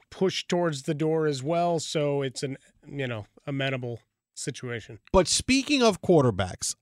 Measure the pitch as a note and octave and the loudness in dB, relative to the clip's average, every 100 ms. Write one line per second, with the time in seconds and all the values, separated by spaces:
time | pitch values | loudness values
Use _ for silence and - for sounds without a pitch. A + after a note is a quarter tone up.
0 | _ - F#3+ - - F3 E3+ C#3 C3 D3+ | _ -2 -2 -2 -2 -2 0 -2 -4 -2
1 | D#3 D#3+ D#3 C#3 C3 E3+ F3 E3+ - E3 | 0 0 0 -2 -2 0 2 0 -2 -2
2 | D3 C#3+ C3+ - C#3 C3+ _ _ - C#3+ | 0 0 -2 -4 -8 -8 _ _ -12 -6
3 | C3 A2+ G2+ _ - C#3 C3+ C3+ B2 A#2 | -6 -6 -10 _ -8 -4 -2 -4 -6 -10
4 | _ _ _ - - C3 B2+ A#2 - A2 | _ _ _ -12 -10 -10 -8 -10 -10 -18
5 | _ F#3+ F3+ - - C4 B3+ C#4+ A#3 F#3 | _ 4 4 2 2 2 2 4 4 2
6 | - E3+ B2+ F#2+ F#2 - - - | 4 6 6 2 -4 -6 -8 -4